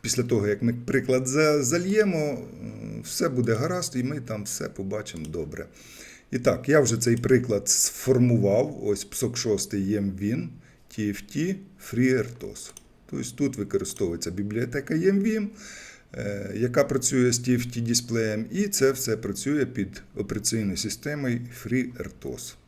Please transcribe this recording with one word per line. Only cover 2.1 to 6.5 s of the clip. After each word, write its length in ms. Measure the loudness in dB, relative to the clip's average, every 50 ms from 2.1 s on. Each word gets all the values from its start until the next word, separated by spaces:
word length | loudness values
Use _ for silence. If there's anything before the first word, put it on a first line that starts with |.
| 4 2 0 -2 -2 -4 -8 -12 -12 -12 -12 -10 -10 -10 -10 -8 -8 -10
все 260 | -8 -8 -2 0 0 0
буде 260 | 2 2 2 2 2
гаразд 420 | 0 0 -2 -2 -2 -4 -4 -4
і 60 | -2
ми 180 | -2 -2 -4 -6
там 240 | -6 -8 -8 -8 -6
все 240 | -6 -6 -6 -6 -8
побачимо 580 | -6 -8 -6 -6 -4 -6 -6 -8 -10 -10 -10
добре. 400 | -6 -6 -6 -6 -6 -8 -10 -12 -12 -14 -20 -20 -20 -20 -20 -18 -20 -20 -20 _ _
І 80 | -6 2
так, 300 | 2 2